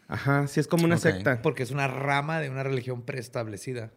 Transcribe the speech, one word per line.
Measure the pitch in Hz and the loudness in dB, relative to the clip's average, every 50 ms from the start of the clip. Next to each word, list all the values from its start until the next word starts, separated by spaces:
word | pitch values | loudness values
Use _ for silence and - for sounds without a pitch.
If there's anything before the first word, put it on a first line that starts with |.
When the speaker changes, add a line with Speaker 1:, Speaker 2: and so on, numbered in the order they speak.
| _ | _
Speaker 1:
Ajá, | - - 110 - 139 139 143 143 | -8 -6 -2 2 2 4 4 2
sí | 139 - 156 | 2 2 0
es | 143 - | 2 2
como | 180 165 170 | 2 4 4
una | 165 170 | 4 4
Speaker 2:
Ok. | 165 | 4
Speaker 1:
secta. | - 165 143 92 101 139 127 117 | 4 4 2 4 2 2 2 2
Speaker 3:
Porque | - 156 139 - | 2 0 0 0
es | 127 113 | -2 -4
una | 135 143 139 135 | -2 -2 -2 -2
rama | 127 131 135 143 139 143 143 156 160 160 | -2 -2 0 0 2 2 0 0 -2 -2
de | 151 135 | -2 -4
una | 131 135 | -4 -4
religión | 135 135 135 127 117 127 127 120 | -2 -2 -2 -2 -2 -4 -6 -6
preestablecida. | 120 - 135 131 117 - - 123 113 110 101 95 - 131 127 120 110 113 - | -6 -8 -8 -8 -8 -6 -6 -6 -6 -6 -8 -8 -8 -8 -8 -8 -8 -10 -14